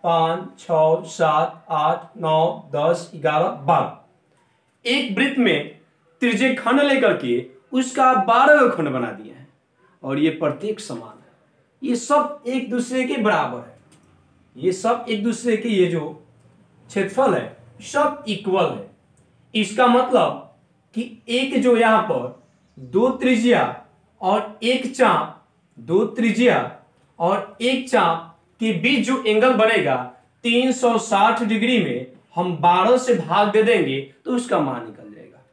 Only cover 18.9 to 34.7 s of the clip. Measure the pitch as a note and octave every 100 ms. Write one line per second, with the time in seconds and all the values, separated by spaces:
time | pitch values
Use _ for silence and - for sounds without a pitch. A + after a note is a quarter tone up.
18.9 | _ _ _ _ _ _ G#3+ G3 - B3
19.9 | A#3+ B3+ A#3+ E3+ - - _ _ _ _
20.9 | - A#3+ - - A#3+ C4+ B3+ B3 A#3 A3+
21.9 | A3 - - - - _ _ _ - B2+
22.9 | F3+ B3 C4 B3+ A#3 A#3+ A3+ - - -
23.9 | _ _ _ F#3 G#3+ - - A3+ C4 B3+
24.9 | - A#3 F#3 - - _ _ _ - A#2
25.9 | F3+ G#3+ - A3+ G#3 B3 - - - _
26.9 | _ _ _ E3+ G3+ - - A#3 C4 B3
27.9 | A#3 F#3 E3+ - - _ _ A3+ F3 G#3
28.9 | C4+ G#3 C4 A3 G#3+ B3+ A3+ A3 A3 C#3+
29.9 | B2+ B2 - _ _ A#3+ A#3 C4 B3+ B3
30.9 | A3 - G3 A3 A#3 A3+ G#3+ A#3+ B3 D3+
31.9 | B2 C3 - _ E3+ F3+ D#3+ E3+ F3+ G3+
32.9 | B3 B3+ A#3 D#3+ F3+ G#3 G#3+ G#3+ A3 C#3
33.9 | C3+ C3+ _ - B3 A#3+ F#3 C#3+